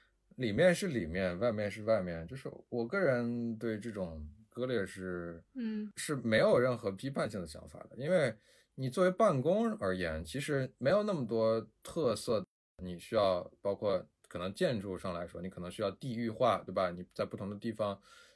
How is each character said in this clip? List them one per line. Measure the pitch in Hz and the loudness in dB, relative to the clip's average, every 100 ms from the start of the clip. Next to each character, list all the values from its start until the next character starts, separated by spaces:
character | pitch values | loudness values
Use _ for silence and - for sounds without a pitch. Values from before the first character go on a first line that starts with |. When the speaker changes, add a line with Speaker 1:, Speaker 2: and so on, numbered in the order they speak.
| _ _ _ - | _ _ _ -6
Speaker 1:
里 | 120 | -2
面 | 104 180 | 4 6
是 | 175 196 | 4 0
里 | 120 78 | -2 -2
面， | 90 92 87 | 0 -2 0
外 | 120 | 0
面 | 107 104 | 0 -2
是 | 107 | -2
外 | 107 110 | 2 2
面， | 90 82 80 | 0 -6 -8
就 | 131 | -10
是 | - - - | -12 -14 -6
我 | 120 117 | -4 -2
个 | 196 | 2
人 | 160 123 120 120 117 110 | 2 2 0 -2 -4 -4
对 | 117 107 | -4 -4
这 | 117 | -6
种 | 104 87 80 73 - - | -6 -6 -6 -12 -14 -14
割 | 117 127 | -6 -2
裂 | 117 92 | -2 -2
是， | 101 92 87 85 82 - 262 | -6 -6 -6 -6 -10 -14 -8
Speaker 2:
嗯。 | 226 214 214 - | -6 -6 -8 -8
Speaker 1:
是 | - 139 | -4 -2
没 | 113 110 | 2 4
有 | 202 160 | 6 6
任 | 127 120 | 4 0
何 | 98 | -4
批 | 98 135 | -6 -4
判 | 135 131 | -2 -4
性 | 101 | -4
的 | 82 | -8
想 | - - | -12 -16
法 | - - | -18 -16
的， | - | -8
因 | 143 | 0
为 | 185 127 - _ _ _ - | 4 2 0 _ _ _ -6
你 | 131 | -2
作 | 190 | 4
为 | 185 | 4
办 | 185 220 139 | 6 4 6
公 | 143 202 233 214 | 4 2 2 0
而 | 98 | 0
言， | 92 85 78 | 0 0 -2
其 | - 139 | -4 -6
实 | 143 139 131 - | -2 0 -2 -2
没 | 131 | 2
有 | 202 | 4
那 | 208 | 2
么 | 170 113 | -2 0
多 | 113 110 113 110 _ | 2 4 2 -2 _
特 | - 123 123 - | -8 0 2 2
色， | - 208 185 _ _ - | 0 0 -2 _ _ -12
你 | - 175 | -10 -10
需 | - | 0
要 | 110 98 90 - - | 4 6 4 -2 -6
包 | 101 98 | -4 0
括 | 104 92 - _ - | 2 0 -2 _ -12
可 | 87 | -6
能 | 95 | -6
建 | - 180 113 | 0 0 0
筑 | 98 90 | -4 -4
上 | 95 | -4
来 | 85 87 | -4 -6
说， | 85 | -8
你 | 92 | -8
可 | 90 | -8
能 | 87 | -8
需 | 101 | -2
要 | 101 | -2
地 | 95 135 113 | -2 -6 -4
域 | 117 | -4
化， | 110 120 95 - | 2 4 2 0
对 | |
吧？ | 95 90 | 0 0
你 | 87 90 | -2 -8
在 | - 101 | -6 -4
不 | - | -4
同 | 98 | -6
的 | 104 | -6
地 | 117 | -6
方， | 104 104 98 - - - | -2 -2 -4 -12 -20 -20